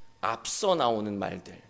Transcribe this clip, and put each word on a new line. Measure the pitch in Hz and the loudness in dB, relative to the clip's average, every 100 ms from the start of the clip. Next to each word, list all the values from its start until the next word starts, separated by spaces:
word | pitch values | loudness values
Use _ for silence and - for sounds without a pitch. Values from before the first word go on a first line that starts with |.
| - - | -20 -6
앞서 | 104 113 - - 202 | -4 -2 -2 2 4
나오는 | 170 120 110 107 101 | 4 4 2 0 -2
말들 | 95 90 - 90 | -4 -6 -12 -18